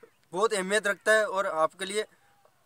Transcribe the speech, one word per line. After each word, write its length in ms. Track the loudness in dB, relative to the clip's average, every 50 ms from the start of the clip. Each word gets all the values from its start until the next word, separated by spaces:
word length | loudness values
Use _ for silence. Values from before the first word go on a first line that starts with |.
| -20 -20 _ _ _ -10
बहुत 220 | -4 -2 0 0 0
अहमियत 340 | -2 -2 0 0 0 0
रखता 240 | -2 -4 -2 2 2
है 140 | 4 4 2
और 220 | 0 -2 -2 -2
आपके 380 | -2 0 0 0 0 0 -4 -10
लिए, 200 | -6 -6 -6 -6 -6 _ _ _ _ _ _ _ _ _ _ _